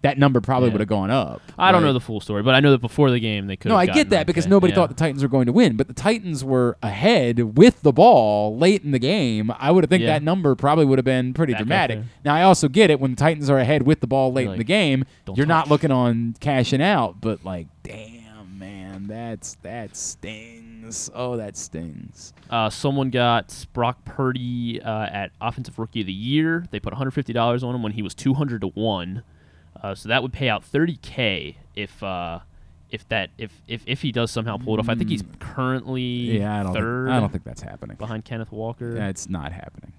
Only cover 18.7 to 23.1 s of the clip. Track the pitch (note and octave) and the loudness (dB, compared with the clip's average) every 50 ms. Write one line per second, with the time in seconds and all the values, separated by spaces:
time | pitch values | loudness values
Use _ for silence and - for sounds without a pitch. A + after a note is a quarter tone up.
18.7 | G2+ F#2+ F#2+ F#2+ G2 F#2+ G2 G2+ G#2+ A2+ A#2 A#2 A2+ G2+ - - - _ - E2+ | -16 -16 -16 -14 -14 -12 -12 -10 -10 -10 -8 -10 -10 -10 -12 -16 -18 _ -16 -14
19.7 | A2 A#2+ A2 F#2+ - - - - - _ - F2+ A2 G#2+ A2+ A#2 A#2 A#2 A2+ A2+ | -12 -12 -12 -14 -12 -12 -12 -12 -12 _ -14 -14 -14 -14 -16 -20 -20 -20 -20 -20
20.7 | A2+ A2+ A2+ A2+ A2+ - - - - A#2 B2+ B2 A#2+ A#2 G#2+ G2+ F#2+ - - - | -20 -20 -16 -14 -12 -10 -12 -12 -8 -8 -6 -6 -6 -6 -8 -10 -12 -14 -16 -12
21.7 | - D#2+ E2+ E2 D2 - - - - - - - - _ - - A#2 A#2 A2 G#2+ | -12 -12 -12 -10 -12 -14 -16 -18 -20 -20 -20 -20 -20 _ -12 -6 -2 -2 -2 -2
22.7 | - - - C#3+ C#3 C#3 C3+ C3 | -4 -4 -4 -2 -2 0 -2 -2